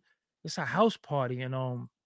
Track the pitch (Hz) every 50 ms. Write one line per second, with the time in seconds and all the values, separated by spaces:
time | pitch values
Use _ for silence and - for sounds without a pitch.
0 | _ _ _ _ _ _ _ _ - 165 - - 156 123 123 180 220 226 - -
1 | - - 151 143 131 120 127 123 131 127 131 131 131 127 123 123 120 120 _ _
2 | _